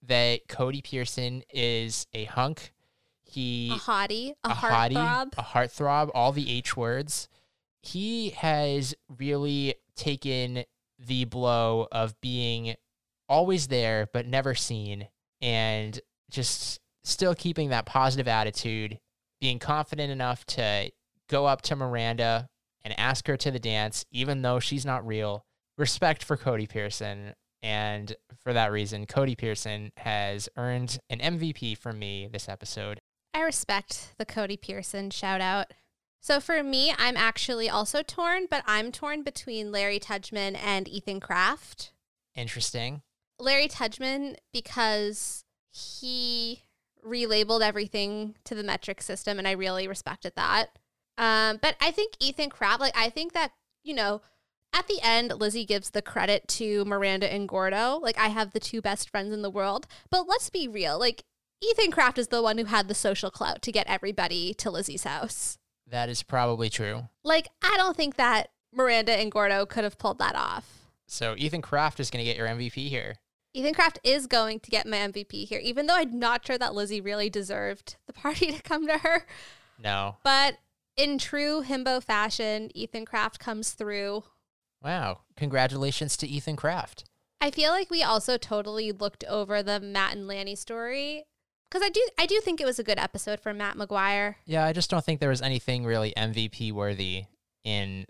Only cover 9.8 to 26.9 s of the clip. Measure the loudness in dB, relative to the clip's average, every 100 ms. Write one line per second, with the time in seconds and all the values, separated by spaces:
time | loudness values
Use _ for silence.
9.8 | _ -6 -2 -2 -2 -2 -2 -4 -8 _
10.8 | _ _ -2 0 0 2 4 6 4 2
11.8 | 0 0 0 -2 -4 -2 0 -2 -4 -8
12.8 | _ _ _ _ 2 4 4 2 2 2
13.8 | 2 2 0 -2 0 0 0 0 -2 -4
14.8 | -6 -8 -12 _ _ -4 0 2 2 0
15.8 | -4 -8 -14 _ _ -4 -2 -2 -6 -8
16.8 | _ _ -4 2 4 4 0 0 2 2
17.8 | 2 4 4 4 2 2 2 -2 -4 -2
18.8 | -4 -8 _ _ _ -4 -2 0 0 -2
19.8 | -2 -4 -4 -2 -2 -2 -4 0 2 2
20.8 | 0 -8 _ _ 0 4 4 4 0 -2
21.8 | 0 0 0 2 2 2 -2 _ _ _
22.8 | -8 0 0 2 0 0 0 -2 0 0
23.8 | 0 -4 -6 -2 -2 0 2 2 0 -2
24.8 | -2 -2 -2 -2 -2 -4 _ _ _ -2
25.8 | 0 4 4 2 0 -2 0 0 -2 -4
26.8 | -4